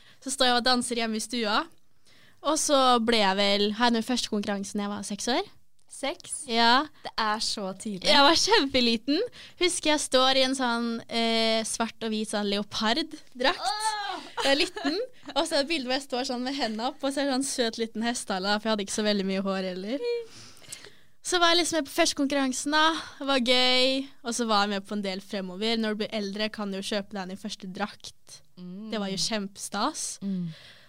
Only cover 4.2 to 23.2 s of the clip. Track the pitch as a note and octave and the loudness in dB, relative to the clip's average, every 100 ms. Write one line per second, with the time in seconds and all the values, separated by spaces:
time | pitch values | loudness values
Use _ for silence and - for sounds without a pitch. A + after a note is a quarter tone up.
4.2 | - G#3 G#3 G3+ G3+ G#3 G3+ G3+ G3+ G#3 | -2 -2 -2 -4 -4 -6 -6 -6 -8 -6
5.2 | - C#4+ G4+ - - - - - C4+ E4+ | -2 -2 -2 -12 -20 -20 -20 -8 -8 -8
6.2 | - - C#4 A3+ A#3 B3+ D#4 - - - | -12 -12 -2 4 6 6 2 -8 -10 -4
7.2 | A3 G#3+ - - F#3+ G3 A3 F#3 C4 D4 | -2 -2 -2 -4 -6 -8 -8 -2 4 8
8.2 | C#4 D#4+ F4 A4+ C#4 C4 A#3 A3+ - D#4 | 8 6 6 4 4 2 2 2 0 0
9.2 | B4 - - - F4 - D#4 D4+ - B3+ | -2 -8 -20 -2 -2 0 2 2 2 4
10.2 | C4 C4 C4 C4+ B3 A#3 A#3 A#3 - A#3 | 6 4 2 2 0 0 -2 -6 -4 -2
11.2 | A3+ A3+ A3+ A3+ A3 - A3+ - A3+ G#3+ | 0 2 2 0 -2 -4 -4 -4 -4 -2
12.2 | A3 G#3 G#3 G3+ G#3 - A3 B3+ - D4+ | -2 -2 0 -2 -2 -2 0 0 -2 -10
13.2 | - A#3+ C4 F#4 F4 G#4+ A4 G#4+ G4 F4 | -18 0 0 2 -2 -2 -2 -2 -4 -8
14.2 | - - C4+ C#4 F4+ G#4 C#4 F4+ B4+ - | -10 -2 0 2 0 -2 -4 -2 -6 -10
15.2 | - C4+ D#4+ D4+ C#4+ E4 B3 C4+ C4+ B3 | -6 -2 0 0 0 -2 -2 -4 -4 -4
16.2 | A#3+ B3 B3+ C#4 A3+ A3 B3 - C#4 C#4 | -4 -4 -4 -4 -4 -2 -4 -4 -4 -2
17.2 | C#4 C4 C4+ - A3+ A3+ A3+ G#3+ A#3 A#3+ | 0 0 -2 -2 -2 -2 -6 -2 -4 -4
18.2 | - F#3+ G3 G#3 A3 A3 G3+ - G#3 G3+ | -4 -4 0 0 0 -2 -2 -2 0 0
19.2 | F#3+ F#3+ G3 F#3+ F#3 F3+ G3 C#4+ A#4+ A#4 | 0 -2 -2 -2 -4 -6 -6 -4 -4 -4
20.2 | A4+ - - - - - - - - - | -6 -16 -20 -20 -20 -18 -18 -20 -20 -12
21.2 | - F4+ E4+ E4+ D#4+ D#4+ C#4 - E4 - | -2 2 4 4 2 0 0 0 0 2
22.2 | C#4 C#4 C4 B3+ D4 D4+ D#4+ D#4 - - | 0 2 0 -2 0 4 4 2 -6 -8